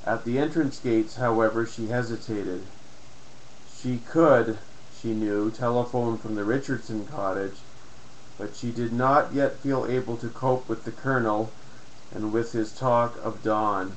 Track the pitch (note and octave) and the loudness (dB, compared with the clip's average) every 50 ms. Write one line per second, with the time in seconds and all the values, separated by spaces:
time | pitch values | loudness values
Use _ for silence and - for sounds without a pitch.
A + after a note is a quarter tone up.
0 | - - A2+ A2+ - A#2 A#2+ C3+ D3 D#3+ D#3 E3 D3 C3 - - - B2 A2+ A2 | 0 0 -2 0 0 0 2 2 2 2 2 2 2 2 -2 -2 0 4 4 4
1 | G#2+ - - B2 B2+ A#2 A2+ A2+ A2+ A2 G#2+ A2+ A2+ A2 - A#2 A2+ G#2+ A#2+ B2 | 4 2 0 0 2 4 6 6 4 4 4 2 -2 -2 -2 -6 -4 0 0 0
2 | A#2+ A#2 A#2 G#2+ - - A2 G2+ F#2+ F#2+ F2+ F#2 G2 - - - - - - - | 0 -2 -4 -6 -4 -4 -4 -2 -2 -4 -4 -4 -6 -8 -10 -10 -10 -10 -10 -10
3 | - - - - - - - - - - - - - - - - - B2+ B2 A#2 | -10 -10 -10 -10 -10 -10 -10 -10 -10 -10 -10 -10 -10 -10 -10 -6 -2 -2 -2 -2
4 | A#2 - - D#3+ E3 D3+ C3+ A#2+ A2+ A2+ A2 G#2+ - - - - - - - - | -4 0 4 6 8 10 8 8 6 2 -2 -4 -6 -10 -10 -10 -10 -10 -10 -6
5 | - A#2 A2 G#2+ G#2+ G#2 G#2 G#2 G#2 A2 A#2 - B2 A#2+ A#2+ B2 A#2+ A#2+ - B2 | -4 -2 0 0 0 0 2 2 0 0 -2 0 0 2 2 2 2 2 0 0
6 | A#2+ A#2 A2+ G#2+ - A2 A2 G#2 G2+ G#2 B2 C#3 C#3 - C3 A2+ - - A2 G#2+ | 0 0 -2 -2 -4 -4 -4 -2 0 2 0 0 0 -2 -4 -4 -2 -4 -4 -4
7 | G2+ F#2+ - - G2 F#2+ F#2 G2 G2 F#2+ G2 - - - - - - - - - | -4 -6 -6 -2 -2 -2 0 0 -2 -4 -4 -8 -10 -10 -10 -10 -10 -10 -10 -10
8 | - - - - - - - - G#2 G#2 - - - A#2+ A#2 A#2 A#2+ A2+ A#2 A#2+ | -10 -10 -10 -10 -10 -10 -8 -8 -8 -8 -6 -6 -6 -4 -2 -2 -2 -2 0 2
9 | B2+ C3 C#3 D3 - - A2+ C#3 C#3 - - - - C#3 C3+ B2+ A2 A2+ B2 B2+ | 4 6 6 6 6 4 2 2 2 2 0 -2 -2 0 0 0 2 2 0 0
10 | B2 A#2 A#2 A#2 B2 A#2 - - B2+ C3 B2+ B2+ - - A2+ A2 - A#2 G#2+ - | 0 -2 -4 -4 -4 -6 -6 0 2 2 2 2 0 -4 -4 -4 -4 -8 -8 -2
11 | - C3+ C3 B2+ A#2 A2 G#2 G#2+ A2+ A#2 - - - - - - - - - - | 0 2 2 2 2 2 2 2 0 -2 -4 -10 -10 -10 -10 -10 -10 -10 -10 -10
12 | - - - - G#2+ G#2+ G#2+ A#2 A2+ - - A2+ G#2+ G#2 - - C3 B2+ A#2+ A#2+ | -10 -8 -6 -4 -2 0 2 2 0 2 0 -2 -2 -2 -4 0 2 4 6 4
13 | A#2+ A#2 - - - A2+ G#2 G2 G2 A2 G#2+ G#2+ G#2+ G#2 G2+ F#2+ F#2 F#2+ G2 | 4 2 -2 -4 -6 -6 -6 -2 0 2 2 4 4 2 2 0 -2 -4 -8